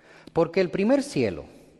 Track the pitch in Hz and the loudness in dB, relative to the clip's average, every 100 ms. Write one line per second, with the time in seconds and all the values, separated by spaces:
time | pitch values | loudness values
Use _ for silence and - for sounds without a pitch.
0 | - - - - 170 190 180 175 208 277 | -20 -20 -6 -2 0 0 0 0 2 2
1 | 262 151 110 82 - - - - | 0 -2 -2 -2 -10 -20 -20 -20